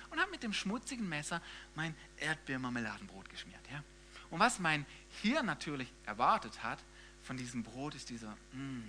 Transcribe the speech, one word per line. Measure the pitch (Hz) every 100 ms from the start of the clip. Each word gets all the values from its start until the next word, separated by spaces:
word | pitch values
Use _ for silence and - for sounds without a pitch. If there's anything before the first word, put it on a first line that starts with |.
| -
und | 311
habe | 381
mit | 349
dem | 233
schmutzigen | 196 190 240 - 247 196
Messer | 151 147 170 - - -
mein | - 160 156 - -
Erdbeermarmeladenbrot | 147 156 - 131 127 120 110 101 98 95 95
geschmiert. | - 85 92 -
Ja? | 143 - - - - -
Und | 165
was | 226 -
mein | 170 151 143 - - -
Hirn | 208 302 226
natürlich | 143 - 143 123 - -
erwartet | 104 135 208 113 -
hat | 113 135 - - - -
von | - 131
diesem | 123 123
Brot, | 107 120 143 147
ist | -
dieser, | 117 107 107 -
mm, | 127 135 127